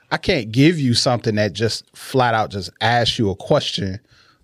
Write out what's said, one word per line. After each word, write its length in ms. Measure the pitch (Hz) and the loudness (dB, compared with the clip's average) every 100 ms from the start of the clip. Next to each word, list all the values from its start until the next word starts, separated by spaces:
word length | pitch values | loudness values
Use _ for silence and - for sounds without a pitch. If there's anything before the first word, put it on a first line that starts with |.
| - | -8
I 60 | 160 | -4
can't 340 | - 170 110 | -2 -2 0
give 280 | 117 151 170 | 4 4 4
you 160 | 131 | 2
something 420 | 117 139 120 117 104 | 2 2 0 0 0
that 160 | 107 | 0
just 320 | 92 113 - - - | 0 -4 -4 -10 -20
flat 380 | - 131 120 | -2 2 2
out 160 | 110 101 | 2 -2
just 200 | 98 87 - | -6 -10 -4
asks 360 | 110 120 117 - | 0 2 0 0
you 120 | 101 | -2
a 60 | 90 | -2
question 640 | - 147 - - 98 95 _ _ _ _ | 0 0 0 -4 -6 -8 _ _ _ _